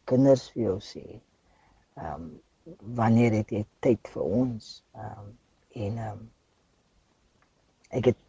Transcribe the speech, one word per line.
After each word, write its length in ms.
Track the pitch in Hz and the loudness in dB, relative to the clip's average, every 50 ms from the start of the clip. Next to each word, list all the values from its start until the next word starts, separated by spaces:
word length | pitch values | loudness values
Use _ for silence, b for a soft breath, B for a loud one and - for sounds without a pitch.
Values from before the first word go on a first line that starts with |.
| _ | _
kinders 460 | - 127 123 135 139 135 127 - - | 0 2 4 6 6 6 4 2 -2
vir 120 | - - 113 | -6 -2 -2
jou 140 | 101 92 - | -2 -2 -2
sê, 420 | - - - - - - - 113 - _ _ _ _ _ _ _ _ _ _ _ _ _ _ | -6 -12 -16 -18 -18 -18 -18 -20 -20 _ _ _ _ _ _ _ _ _ _ _ _ _ _
ehm, 340 | - - - 147 139 82 - - - - _ _ _ _ - 170 - - 104 120 120 | -12 -12 -10 -10 -10 -12 -14 -16 -18 -20 _ _ _ _ -20 -20 -18 -14 -8 -2 0
"Wanneer 340 | 113 113 113 117 120 117 107 | 2 4 6 6 6 6 4
het 180 | 107 104 - | 2 0 -2
jy 140 | 117 104 104 - _ _ | -4 -6 -6 -6 _ _
tyd 280 | - 139 117 107 - - - | 2 2 2 2 -2 -6 -8
vir 100 | - 64 | -6 -4
ons?" 600 | 76 95 120 131 127 - 107 - - - - _ _ - | 0 0 0 0 0 -2 -6 -12 -16 -20 -20 _ _ -16
Ehm, 380 | 113 110 107 104 107 104 101 107 _ _ _ _ _ _ _ - | -14 -14 -12 -14 -14 -16 -18 -20 _ _ _ _ _ _ _ -10
en, 260 | 120 107 101 113 117 | -6 -6 -4 -4 -4
ehm, 200 | 113 110 104 104 110 113 _ _ _ _ _ _ _ _ _ _ _ _ _ _ _ _ _ _ _ _ _ _ _ _ _ _ _ _ _ _ _ _ | -6 -8 -10 -12 -14 -18 _ _ _ _ _ _ _ _ _ _ _ _ _ _ _ _ _ _ _ _ _ _ _ _ _ _ _ _ _ _ _ _
ek 140 | - 123 113 | -4 0 2
het 120 | 123 - - _ | 2 2 2 _